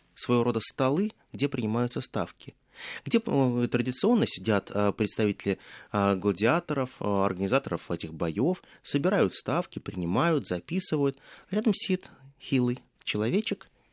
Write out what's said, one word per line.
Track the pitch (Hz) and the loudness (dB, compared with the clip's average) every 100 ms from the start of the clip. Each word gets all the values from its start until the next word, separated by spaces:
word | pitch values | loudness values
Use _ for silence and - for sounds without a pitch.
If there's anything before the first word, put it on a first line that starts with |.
| _ | _
своего | - - 120 | -6 0 2
рода | 120 113 | 2 0
столы, | - - 131 151 214 - _ | 0 0 0 0 -2 -6 _
где | 107 139 | -4 -2
принимаются | 127 110 113 120 127 | 0 -2 0 -2 -4
ставки. | - 110 87 - - - _ - - - | -6 -4 -4 -8 -20 -20 _ -18 -14 -12
Где, | - 226 | 0 0
э, | - 139 131 120 120 | 2 2 2 2 0
традиционно | 123 120 123 202 240 127 | 0 0 0 2 4 2
сидят, | - 95 101 - | 0 2 2 2
э, | 101 104 | 0 2
представители, | - 104 - 107 98 101 95 - - - | 2 -2 0 0 0 -2 -4 -6 -20 -6
э, | 101 101 98 | 0 2 2
гладиаторов, | 101 92 110 165 - 143 127 - | 2 2 2 2 0 -4 -4 -4
э, | |
организаторов | 104 101 98 90 95 131 - 85 - | -2 2 2 0 0 0 0 -4 -4
этих | 85 80 | -6 -6
боёв, | 78 85 80 143 180 - - | -4 -4 0 0 -2 -8 -18
собирают | - 143 160 196 101 | -4 -2 2 4 2
ставки, | - - 147 175 - | 0 -2 -2 -4 -8
принимают, | - 92 85 101 165 156 101 | -8 -4 0 2 2 0 0
записывают. | 90 - 185 - 151 139 139 - - - | -4 -4 -4 -2 0 0 -2 -10 -20 -6
Рядом | 202 226 | -2 0
сидит | 196 - 185 - - - - | 0 0 -4 -4 -20 -20 -20
хилый | - 135 123 123 - _ | -2 2 2 -2 -8 _
человечек | - 104 110 180 - - - _ _ | -6 -2 0 0 -2 -6 -8 _ _